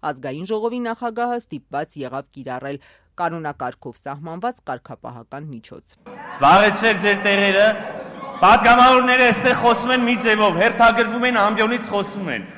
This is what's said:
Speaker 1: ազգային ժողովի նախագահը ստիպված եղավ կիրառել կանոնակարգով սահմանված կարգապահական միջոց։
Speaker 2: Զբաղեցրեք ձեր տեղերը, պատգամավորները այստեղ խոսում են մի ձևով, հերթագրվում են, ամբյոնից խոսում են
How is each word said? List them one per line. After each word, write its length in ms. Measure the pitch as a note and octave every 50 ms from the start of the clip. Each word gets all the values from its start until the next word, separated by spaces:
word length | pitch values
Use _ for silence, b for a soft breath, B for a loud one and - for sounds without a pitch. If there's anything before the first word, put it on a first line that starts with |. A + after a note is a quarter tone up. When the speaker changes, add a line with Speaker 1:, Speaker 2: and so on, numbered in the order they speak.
| - D3+
Speaker 1:
ազգային 380 | D3+ B2+ C3 C#3+ C3 D3+ F3 F#3+
ժողովի 300 | A3 G#3+ G#3+ A#3 A3+ B3 A#3+ A#3
նախագահը 500 | A3+ _ B3 A#3+ A3 A3+ A#3 A#3+ A#3+ A#3+ A#3
ստիպված 500 | _ - C#3+ _ _ - C#3 D3+ - _ D3+ C#3
եղավ 240 | B2 A#2+ C3+ C#3 _ _
կիրառել 440 | C#3 C3 B2+ B2+ B2+ C3+ C#3 C#3+ C#3 b b b b b b b
կանոնակարգով 800 | - F3+ E3+ D#3+ E3+ D#3+ D3+ D3 _ C3 B2 B2 _ _ C#3 A#2 _ _
սահմանված 540 | C#3 C#3 C#3+ D3+ E3 E3 F3 F#3 A#3+ B3 - _ - C3+
կարգապահական 760 | A#2+ _ - C3 - _ A#2 A#2+ A#2+ A#2 _ - C#3 D3 D#3 C#3
միջոց։ 400 | A2+ A2 - - E2+ _ _ _ _ _ - - - - - -
Speaker 2:
Զբաղեցրեք 640 | - C#3 C#3+ E3 G3 G#3 G#3+ G3+ G#3 G#3+ A3+ G#3+ F#3+ F3
ձեր 180 | G#3 G3+ G3 G3 G#3
տեղերը, 400 | G3+ G3 G3+ G3+ F#3+ G3 G#3 A3 G#3+ G#3 - - - - - - - - - - - - -
պատգամավորները 880 | F#3 A3 A#3 - A#3 A#3+ B3 B3 B3+ C4 B3+ B3+ B3+ B3 B3+ B3+ B3
այստեղ 260 | A#3 - - C4 B3 - -
խոսում 320 | A#3+ A#3 A#3 - A#3+ B3+
են 100 | B3+ B3 A#3
մի 60 | B3 A#3 A#3+
ձևով, 340 | A#3 A3 G#3+ A3 G#3 F3 E3 G3
հերթագրվում 680 | A#3 A3+ - A#3 A#3 A#3 A3+ A#3 G#3+ G#3+ A#3+ A#3+ B3+
են, 100 | B3 A3+ G3+
ամբյոնից 420 | G#3 G#3+ G#3 A3 A3 A#3+ A#3+ A3+ - F#3+
խոսում 340 | G3+ G3 G3+ - G3+ G3 E3 C3
են 80 | A2 F#2+ - -